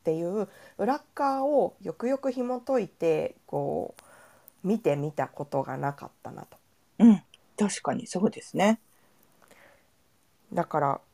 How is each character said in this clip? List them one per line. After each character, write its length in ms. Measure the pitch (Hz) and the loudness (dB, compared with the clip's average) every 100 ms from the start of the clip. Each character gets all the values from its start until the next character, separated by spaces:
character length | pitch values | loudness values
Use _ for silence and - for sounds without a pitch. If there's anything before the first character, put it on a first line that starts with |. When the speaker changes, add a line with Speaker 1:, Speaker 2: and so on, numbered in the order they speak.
Speaker 1:
っ 20 | |
て 100 | - | -2
い 80 | 160 | -2
う 240 | 170 208 196 - - - | -2 -4 -6 -10 -18 -4
裏 240 | 208 294 - | -2 -2 -6
側 300 | - 277 269 | -4 -2 0
を 300 | 269 285 196 - | 2 2 2 -2
よ 100 | 190 | -12
く 160 | - 240 | -4 -2
よ 100 | 269 | 0
く 140 | 277 | -2
紐 280 | 254 240 247 | -4 -4 -4
解 240 | 240 262 | -2 -2
い 40 | 190 | -2
て、 460 | - 165 156 - - - | -2 0 0 -2 -8 -8
こ 480 | 143 143 - - - | -6 -4 -4 -6 -12
う、 40 | - - - _ _ _ | -20 -20 -20 _ _ _
見 160 | 185 226 | -2 0
て 180 | 156 143 | 2 0
み 160 | 147 | -2
た 160 | 147 131 | -4 -6
こ 160 | - | -8
と 180 | 147 139 | -6 -4
が 140 | 135 135 | -4 -4
な 160 | 143 | -6
か 140 | 143 - | -6 -14
っ 40 | - | -16
た 80 | - | -16
な 120 | - | -16
と。 140 | - - _ _ _ - | -18 -20 _ _ _ 6
Speaker 2:
う 100 | 226 | 8
ん。 100 | 190 - - _ - | 8 2 -20 _ -2
確 260 | 208 - | -2 -2
か 120 | - | -4
に 120 | 127 - | -6 -6
そ 140 | 180 | 0
う 60 | 220 | 0
で 120 | - | -2
す 140 | - 147 | -6 2
ね。 220 | 202 226 _ _ _ _ _ _ - - - _ _ _ _ _ _ _ _ | 2 2 _ _ _ _ _ _ -20 -20 -20 _ _ _ _ _ _ _ _
Speaker 1:
だ 120 | 175 | -4
か 160 | 165 156 | -2 0
ら、 200 | 143 - - | 0 -2 -8